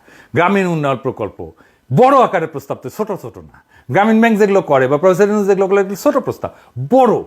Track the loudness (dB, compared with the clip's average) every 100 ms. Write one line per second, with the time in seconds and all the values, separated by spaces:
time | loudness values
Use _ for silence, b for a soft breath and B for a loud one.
0 | b b b -2 0 0 -2 -2 -4 -4
1 | -6 -8 -10 -12 -18 -20 b b b 2
2 | 4 4 2 -2 -6 -10 -12 -12 -12 -10
3 | -8 -10 -12 -18 -20 _ _ b b 0
4 | 2 4 2 2 2 2 2 2 2 2
5 | 2 2 2 0 0 0 0 0 -2 -2
6 | -2 0 -4 -8 -10 b b -12 0 2
7 | 2 0